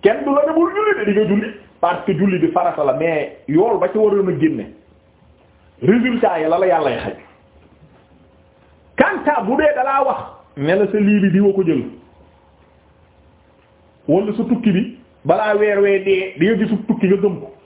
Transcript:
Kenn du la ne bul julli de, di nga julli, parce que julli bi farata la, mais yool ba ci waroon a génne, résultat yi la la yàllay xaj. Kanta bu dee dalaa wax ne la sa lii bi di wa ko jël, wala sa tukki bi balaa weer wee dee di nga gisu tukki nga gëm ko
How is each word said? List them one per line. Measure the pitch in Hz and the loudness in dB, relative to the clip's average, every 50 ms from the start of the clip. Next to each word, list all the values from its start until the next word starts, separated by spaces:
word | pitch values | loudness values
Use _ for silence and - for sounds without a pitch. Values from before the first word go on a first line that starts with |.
| - | 2
Kenn | 196 226 277 277 | 2 0 2 -2
du | 285 277 | 0 0
la | 285 294 | 2 2
ne | 302 320 | 2 2
bul | 320 339 359 381 | 2 0 0 0
julli | 403 427 427 403 - | -2 0 0 0 -2
de, | 427 202 | -2 -2
di | 202 208 | 0 0
nga | 214 175 | 2 2
julli, | 202 202 208 226 - - - - _ _ | 0 -2 -2 -4 -10 -14 -20 -20 _ _
parce | - 170 175 175 - | -2 -2 -2 -2 -4
que | - 160 | -4 -2
julli | 147 190 196 180 175 | 0 0 0 2 2
bi | 151 165 156 | 0 0 0
farata | 180 170 175 - - 147 | 0 0 0 -2 -2 -2
la, | 139 127 | -2 0
mais | 131 156 170 165 151 139 - - - - - | 0 0 -2 -2 -2 -4 -6 -12 -16 -10 -2
yool | 147 160 196 240 220 190 | 0 2 2 2 0 0
ba | 180 180 | -2 -2
ci | - 214 | 0 2
waroon | 220 214 196 202 190 185 | 2 2 2 2 0 0
a | 170 139 | -2 0
génne, | 151 160 143 117 101 - - - _ _ _ _ _ _ _ _ _ _ _ _ _ _ _ _ _ _ _ _ 120 | 0 0 0 -2 -8 -12 -16 -20 _ _ _ _ _ _ _ _ _ _ _ _ _ _ _ _ _ _ _ _ 2
résultat | 143 208 247 226 254 233 - 226 208 180 160 | 2 2 4 2 0 -2 0 0 0 0 0
yi | 156 156 | -2 0
la | 170 180 | 0 0
la | 190 | 2
yàllay | 185 175 160 151 135 120 113 | 2 2 0 0 -2 -4 -4
xaj. | - 110 - - - - - _ _ _ _ - _ _ _ _ - _ _ _ _ _ _ _ _ _ _ _ _ _ _ _ _ _ _ _ _ _ _ | -8 -10 -12 -12 -20 -20 -20 _ _ _ _ -20 _ _ _ _ -20 _ _ _ _ _ _ _ _ _ _ _ _ _ _ _ _ _ _ _ _ _ _
Kanta | - 262 370 403 339 - 294 285 247 208 | 0 0 0 0 -2 -2 -2 -2 0 -2
bu | 190 254 | -2 -2
dee | 302 311 294 294 | 2 2 2 2
dalaa | 269 254 269 269 277 277 | 0 -2 0 0 0 0
wax | 269 - - - - - - - _ _ | 0 -2 -6 -8 -14 -18 -20 -20 _ _
ne | 147 139 151 175 | -6 -2 0 0
la | 202 208 | 2 0
sa | 190 202 214 | 0 0 0
lii | 208 196 208 208 | 2 2 2 4
bi | 190 196 | 2 2
di | 165 190 | 2 4
wa | 202 202 196 | 2 2 2
ko | 196 190 | 2 0
jël, | 165 156 127 117 - - - - _ _ _ - _ _ _ _ _ _ _ _ _ _ _ _ _ _ _ _ _ _ _ _ _ _ _ _ _ _ _ _ _ _ _ _ _ _ _ _ - | 0 0 -2 -2 -6 -12 -18 -20 _ _ _ -20 _ _ _ _ _ _ _ _ _ _ _ _ _ _ _ _ _ _ _ _ _ _ _ _ _ _ _ _ _ _ _ _ _ _ _ _ 0
wala | 147 185 214 214 202 | 0 0 0 -2 -4
sa | - 233 | -4 -2
tukki | - 254 - - 220 175 | -2 -2 0 0 0 0
bi | 185 233 - - - - _ _ _ _ | 0 -2 -4 -8 -18 -20 _ _ _ _
balaa | 135 165 196 214 214 208 | 0 0 2 2 0 0
weer | 208 208 214 202 202 | 2 2 2 2 2
wee | 202 196 202 196 190 | 2 2 2 0 2
dee | 196 190 185 190 190 - 143 | 0 0 0 -2 -6 -2 0
di | 165 | 0
nga | 208 226 | 2 2
gisu | 190 214 214 226 190 - | 0 0 -2 -2 -4 -2
tukki | - - - - 180 | -2 -2 0 2 2
nga | 196 | 2
gëm | 185 - 202 175 - | 2 2 -2 -2 -4
ko | - - - - _ | -12 -16 -20 -20 _